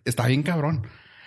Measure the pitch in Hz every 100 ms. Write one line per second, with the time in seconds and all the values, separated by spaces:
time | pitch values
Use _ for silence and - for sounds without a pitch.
0 | - 123 120 131 151 170 147 156 - -
1 | - -